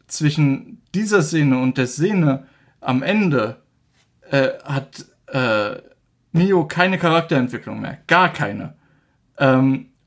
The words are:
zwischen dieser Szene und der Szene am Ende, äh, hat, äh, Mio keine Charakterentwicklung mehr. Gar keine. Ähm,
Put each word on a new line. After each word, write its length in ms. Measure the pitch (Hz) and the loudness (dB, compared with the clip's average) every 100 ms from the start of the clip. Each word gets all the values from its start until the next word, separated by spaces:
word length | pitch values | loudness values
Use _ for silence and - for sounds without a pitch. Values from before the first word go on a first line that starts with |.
| - | -14
zwischen 720 | - 151 151 143 135 - - _ | -4 -2 2 2 0 -6 -20 _
dieser 280 | 180 214 202 | -6 0 2
Szene 360 | 151 165 143 127 | 2 2 2 2
und 200 | 127 127 | 0 0
der 80 | 123 | -4
Szene 600 | - 180 196 151 135 - _ _ _ | -2 0 2 2 0 -4 _ _ _
am 220 | - 127 | -4 -2
Ende, 520 | 139 208 190 131 110 117 _ _ _ _ _ _ - | 0 0 2 0 -2 -6 _ _ _ _ _ _ -4
äh, 180 | 139 131 - | 0 0 -2
hat, 400 | - 139 - - - _ - | -6 -6 -6 -14 -20 _ -8
äh, 480 | 135 123 107 104 - - _ _ _ _ | -2 0 0 -2 -8 -16 _ _ _ _
Mio 340 | 165 185 185 151 | 0 2 2 0
keine 320 | - 185 185 | 0 0 2
Charakterentwicklung 840 | 170 165 165 143 123 120 - 107 | 2 2 0 -2 -2 -6 -12 -12
mehr. 180 | 104 - - | -10 -10 0
Gar 220 | 170 180 | 2 2
keine. 420 | - 110 101 - - _ _ _ _ _ - | -2 -8 -8 -12 -16 _ _ _ _ _ 0
Ähm, 480 | 135 131 135 135 - _ | 2 4 2 0 -6 _